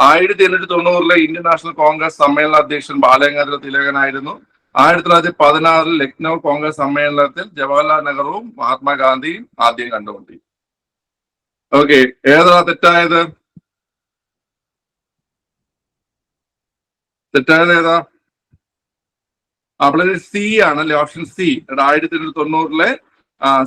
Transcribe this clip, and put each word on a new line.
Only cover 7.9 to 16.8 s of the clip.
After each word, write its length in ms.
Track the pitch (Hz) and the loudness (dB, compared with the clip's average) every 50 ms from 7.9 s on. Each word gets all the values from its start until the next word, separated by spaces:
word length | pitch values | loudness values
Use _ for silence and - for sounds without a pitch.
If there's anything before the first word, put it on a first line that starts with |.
| 151 151 147 143 | 0 -2 -2 -4
നെഹ്റുവും 360 | 143 135 139 147 170 208 233 233 - - | -6 -6 -6 -6 -8 -10 -12 -16 -12 -8
മഹാത്മാഗാന്ധിയും 840 | 127 117 131 131 135 143 143 135 131 131 131 131 131 160 175 214 240 - _ - 120 | -6 -4 -4 -4 -4 -4 -2 0 0 0 0 -2 -4 -8 -10 -10 -14 -18 _ -2 -2
ആദ്യം 220 | 120 117 117 120 120 117 | -2 0 -2 -6 -8 -8
കണ്ടുമുട്ടി. 420 | 107 104 104 101 - 101 - - - _ _ _ _ _ _ _ _ _ _ _ _ _ _ _ _ _ _ _ _ _ _ _ _ _ _ - 139 | -10 -10 -12 -16 -16 -18 -20 -20 -20 _ _ _ _ _ _ _ _ _ _ _ _ _ _ _ _ _ _ _ _ _ _ _ _ _ _ 0 2
ഓക്കെ, 200 | 147 143 147 131 127 127 - _ - 135 143 | 2 4 4 4 4 2 -2 _ 0 2 4
ഏതാ 200 | - - 180 175 175 170 170 | 4 6 6 4 4 2 0
തെറ്റായത്? 520 | 165 - - 175 170 170 170 165 170 170 170 165 160 _ _ _ _ - _ _ _ _ _ _ _ _ _ _ _ _ _ _ _ _ _ _ _ _ _ _ _ _ _ _ _ _ _ _ _ _ _ _ _ _ _ _ _ _ _ _ _ _ _ _ _ _ _ _ _ _ _ _ _ _ _ _ _ _ _ _ _ _ | -2 0 2 2 4 2 2 2 0 0 0 -2 -8 _ _ _ _ -20 _ _ _ _ _ _ _ _ _ _ _ _ _ _ _ _ _ _ _ _ _ _ _ _ _ _ _ _ _ _ _ _ _ _ _ _ _ _ _ _ _ _ _ _ _ _ _ _ _ _ _ _ _ _ _ _ _ _ _ _ _ _ _ _